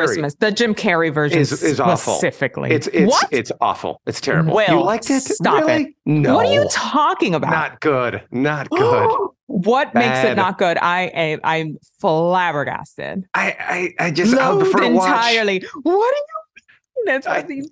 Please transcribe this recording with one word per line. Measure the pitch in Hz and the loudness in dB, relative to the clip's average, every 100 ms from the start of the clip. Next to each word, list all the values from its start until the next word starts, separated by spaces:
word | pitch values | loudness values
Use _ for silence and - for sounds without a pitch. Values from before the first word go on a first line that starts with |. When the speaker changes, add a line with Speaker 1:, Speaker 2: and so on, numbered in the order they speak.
| - | 0
Speaker 1:
Christmas. | 180 147 - | -2 -4 -2
The | 214 | -2
Jim | 208 233 208 | 0 0 0
Carrey | 208 170 165 | 0 2 0
version | 151 147 165 | 0 0 2
Speaker 2:
is, | 143 147 | 0 0
is | 165 143 | 0 2
awful. | 143 175 - 92 | 2 0 0 0
Speaker 1:
specifically. | - - 135 - 67 | 0 -2 -6 -4 -2
Speaker 2:
It's, | 151 - | 0 0
it's, | 170 185 | 2 4
Speaker 1:
What? | 320 - | 4 2
Speaker 2:
it's | 123 117 - | -2 -4 -2
awful. | 113 92 90 - - | -2 -2 -8 -8 -8
It's | - | -6
terrible. | - 92 160 214 | -2 0 2 2
Speaker 1:
Will, | 202 | 2
Speaker 2:
You | 165 | 2
liked | - 226 - | 2 -2 -2
it? | 269 | -2
Speaker 1:
stop | - 427 - - | -2 -2 2 2
Speaker 2:
Really? | 311 311 | 2 0
Speaker 1:
it. | 285 _ - | -2 _ 0
Speaker 2:
No. | 151 147 269 | 2 4 2
Speaker 1:
What | 494 | 4
are | |
you | 571 605 | 2 2
talking | - - 302 302 370 269 | -2 -2 0 0 0 0
about? | 160 135 | 0 0
Speaker 2:
Not | 160 143 - | 0 -2 -2
good. | 156 135 120 90 - | 0 0 0 -4 -6
Not | - 143 151 135 | -2 -2 -2 -4
good. | 339 440 480 466 440 | 0 2 2 2 0
Speaker 1:
<gasps> | 381 - - | -4 -10 -8
What | 240 180 254 294 233 | -2 0 0 2 0
makes | 247 254 | 2 2
it | 240 196 | 0 2
Speaker 2:
Bad. | |
Speaker 1:
not | 185 185 | -2 0
good? | 185 165 | 0 2
I, | 175 180 180 - 160 151 | 0 0 -2 -4 -4 -2
I, | - 160 | -2 -2
I'm | 160 147 _ _ | -4 -10 _ _
flabbergasted. | 190 160 170 180 175 147 127 - 151 - 69 190 190 | 0 2 2 2 0 -2 -4 -6 -10 -12 -8 -8 -6
Speaker 2:
I, | 180 196 - - 180 180 - | -4 -2 -4 -6 -6 -6 -4
I, | 170 | -2
I | |
just, | 156 196 262 | 0 2 4
I | 262 | 2
would | 392 | 2
Speaker 1:
Loathed | 381 | 2
Speaker 2:
prefer | - 240 | 2 4
to | |
watch | 240 185 | 2 4
Speaker 1:
entirely. | 226 233 226 208 190 - 320 | 2 2 0 0 -2 -6 -6
What | |
do | 285 | 0
you | 381 466 571 587 640 640 - _ _ _ 539 415 | 2 0 -2 -6 -12 -16 -20 _ _ _ -6 -2
mean? | 269 | -2
It's | - | -2
one | - | -4
Speaker 2:
I, | |
Speaker 1:
of | 302 | -4
the | 269 294 | -12 -12